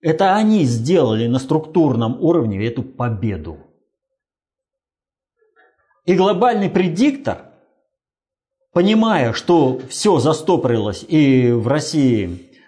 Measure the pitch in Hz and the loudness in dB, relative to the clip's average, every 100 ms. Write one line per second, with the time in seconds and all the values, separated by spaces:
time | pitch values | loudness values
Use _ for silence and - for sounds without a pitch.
0 | 156 160 196 202 214 214 143 117 117 180 | -4 0 2 2 2 2 2 0 0 2
1 | 127 110 117 127 - 156 - 180 156 113 | 2 0 -2 -2 -2 -4 -2 0 0 0
2 | 117 123 156 170 117 98 113 - - - | -2 -2 0 0 0 -2 -4 -6 -10 -6
3 | 123 107 113 92 78 78 - _ _ _ | -6 -4 -6 -6 -10 -16 -20 _ _ _
4 | _ _ _ _ _ _ _ _ _ _ | _ _ _ _ _ _ _ _ _ _
5 | _ _ _ _ _ _ _ _ _ _ | _ _ _ _ _ _ _ _ _ _
6 | - 180 180 180 247 220 196 190 185 160 | 0 2 2 2 0 0 0 0 0 0
7 | 277 269 - - - _ _ _ _ _ | 0 0 -6 -8 -12 _ _ _ _ _
8 | _ _ _ _ _ _ _ 175 185 220 | _ _ _ _ _ _ _ 0 2 2
9 | 220 185 120 113 - 175 131 131 - - | 2 0 -2 -2 0 2 2 -2 -8 -4
10 | 208 165 151 156 - 175 127 117 104 95 | 0 2 2 -2 0 0 0 -2 -2 -6
11 | - 156 143 131 123 120 113 147 151 160 | -2 2 4 4 2 2 0 -2 -2 0
12 | 131 117 90 87 - _ | 2 2 -2 -8 -16 _